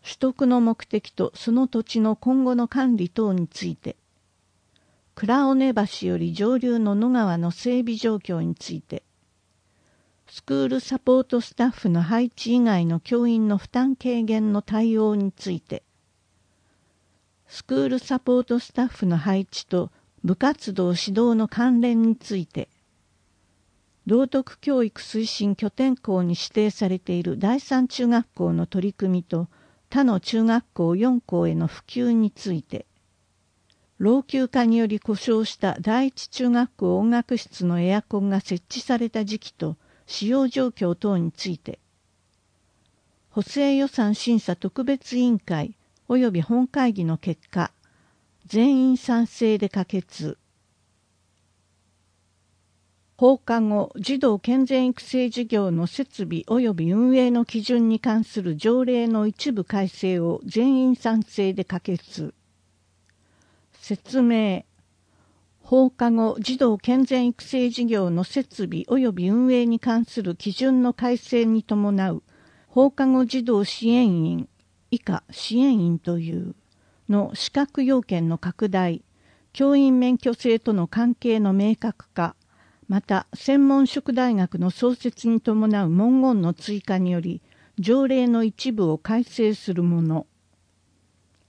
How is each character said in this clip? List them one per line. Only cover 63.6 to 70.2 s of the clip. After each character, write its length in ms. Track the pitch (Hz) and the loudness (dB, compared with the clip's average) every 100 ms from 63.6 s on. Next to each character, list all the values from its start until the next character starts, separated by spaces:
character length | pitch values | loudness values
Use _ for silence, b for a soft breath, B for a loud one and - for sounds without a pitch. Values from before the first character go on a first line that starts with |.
| _ _ - | _ _ -10
説 340 | 202 - 262 | -10 -4 2
明。 420 | 240 226 214 185 - _ _ _ _ _ _ _ _ _ | 2 2 0 -2 -6 _ _ _ _ _ _ _ _ _
放 280 | - 254 262 | 2 4 4
課 200 | - 240 | 2 0
後 260 | 226 220 226 | 2 0 -2
児 180 | 214 262 | -6 0
童 200 | 254 208 | 2 2
健 260 | - 254 | 2 2
全 220 | 262 254 240 | 2 2 0
育 180 | 240 | -2
成 240 | - 262 247 | -4 -2 -2
事 160 | 233 | -2
業 260 | 240 220 180 | -2 0 0
の 140 | 170 | 0
設 400 | 185 - 262 - | -2 -4 -6 -6
備 200 | 180 165 - | -6 -6 -2
及 240 | 262 254 | 0 0
び 160 | 180 180 | 0 0
運 240 | 220 254 | 2 4
営 140 | 247 240 | 2 2
に 120 | 233 | 0
関 260 | 254 226 | 0 0
す 180 | 233 - | -2 -4